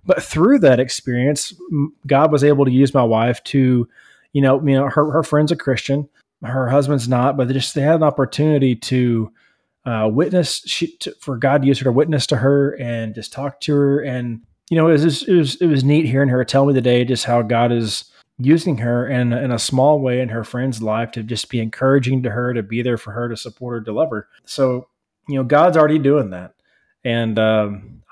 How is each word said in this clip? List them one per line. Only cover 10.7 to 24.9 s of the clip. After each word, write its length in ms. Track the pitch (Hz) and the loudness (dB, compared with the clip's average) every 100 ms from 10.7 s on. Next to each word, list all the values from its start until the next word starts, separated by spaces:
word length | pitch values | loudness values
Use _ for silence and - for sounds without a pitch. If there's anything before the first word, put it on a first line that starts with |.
| - 160 - | -6 -6 -8
to, 160 | - - | -14 -12
for 160 | - 123 | -10 -4
God 240 | 135 143 | 0 2
to 60 | 135 | 2
use 120 | 131 | 0
her 60 | 131 | 0
to 60 | |
witness 360 | 120 156 147 - | 2 2 0 -2
to 100 | 131 | 0
her 340 | 135 143 139 - | 2 2 0 -4
and 360 | 120 117 110 110 | -8 -6 -8 -10
just 160 | - | -14
talk 300 | - 139 - | -10 -10 -8
to 120 | - | -2
her. 260 | 143 143 143 | 0 2 0
And, 400 | 147 127 120 113 - _ _ | -2 -6 -6 -10 -14 _ _
you 60 | 165 | 2
know, 140 | 160 | 4
it 40 | |
was, 100 | 151 | 4
just, 240 | 160 143 - | 2 0 0
it 80 | 180 | 2
was, 200 | 139 - | 2 0
it 60 | 175 | 0
was 160 | 139 | 2
neat 220 | 131 147 147 | 2 2 2
hearing 240 | 135 139 | 0 2
her 140 | 127 | 0
tell 220 | 127 139 139 | 0 2 2
me 80 | |
today 320 | 131 123 123 123 | 2 2 2 0
just 180 | 120 | -2
how 180 | - 120 | 0 -2
God 300 | 110 117 120 | 0 0 2
is 340 | 120 110 - - _ _ - | 0 -2 -6 -12 _ _ -4
using 400 | 127 160 180 127 | 0 2 0 -4
her 300 | 120 120 131 | -2 -2 -2
in, 260 | 127 120 | -2 0
in 180 | 120 127 | -2 -2
a 60 | 120 | -4
small 400 | - 131 143 151 | -2 2 2 2
way 200 | 131 123 | 0 -2
in 100 | 123 | -4
her 140 | 113 | -6
friend's 380 | 110 123 135 113 | -8 -6 -6 -4
life 300 | 110 110 113 | -4 -4 -4
to 120 | 117 | -8
just 260 | 110 117 - | -8 -8 -6
be 100 | 120 | -6
encouraging 640 | 110 - 131 139 123 131 | -6 -2 2 2 2 -2
to 60 | 123 | -4
her, 240 | 110 123 | -4 -4
to 80 | 120 | -4
be 200 | 101 113 | -6 -4
there 160 | 123 113 | -2 -4
for 140 | 107 | -6
her, 180 | 107 120 | -8 -8
to 80 | 113 | -8
support 420 | 120 - 123 120 | -14 -14 -10 -10
her, 20 | 110 | -6
to 80 | |
love 160 | 107 160 | -4 -2
her. 160 | 107 - _ - | -4 -12 _ -14
So, 440 | - 131 123 - | -2 -2 -2 -8